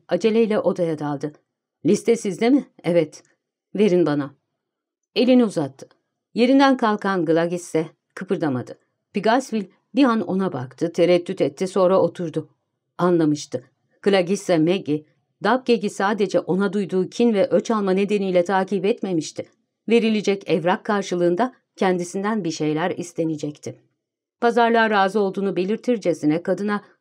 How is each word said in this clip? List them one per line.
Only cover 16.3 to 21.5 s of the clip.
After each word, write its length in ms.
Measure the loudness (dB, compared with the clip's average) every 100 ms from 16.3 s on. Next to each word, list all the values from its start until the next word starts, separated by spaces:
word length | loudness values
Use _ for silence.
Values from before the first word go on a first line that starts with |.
| -2
ona 340 | -2 -2 0
duyduğu 360 | -2 -2 -2 -4
kin 240 | 0 2
ve 140 | 2 2
öç 220 | 0 0
alma 200 | -2 0
nedeniyle 520 | 0 0 0 2 0
takip 420 | 2 0 0 -2 -2
etmemişti. 600 | -2 -2 -4 -4 -12 -14 _ _ _ 0
Verilecek 600 | 2 2 0 0 -4 -2
evrak 340 | -2 0 -2
karşılığında 720 | -2 -4 -2 0 0 2 -2